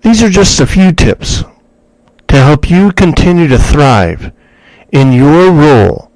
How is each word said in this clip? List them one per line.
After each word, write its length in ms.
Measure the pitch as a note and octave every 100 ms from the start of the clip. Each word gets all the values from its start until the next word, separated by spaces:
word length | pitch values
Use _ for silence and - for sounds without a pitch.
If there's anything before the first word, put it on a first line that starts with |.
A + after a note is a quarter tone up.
These 200 | A3+ A3+
are 80 | A3+
just 320 | F#3 F#3 -
a 60 | C#3+
few 240 | G3+ F#3+
tips 520 | D#3+ A2+ - - - - _ _ _ _ _ _ _ -
to 100 | C#3
help 320 | C3+ D3 -
you 220 | F3 G3+
continue 560 | F#3 F3+ - F3+ F3 E3
to 100 | B2
thrive 760 | - D3 C#3+ A2 F2 E2 - - _ _ _ _ _
in 200 | C#3 C3+
your 400 | B2 C#3 D#3+ F#3
role 600 | E3+ D3+ C3 F#2+ - -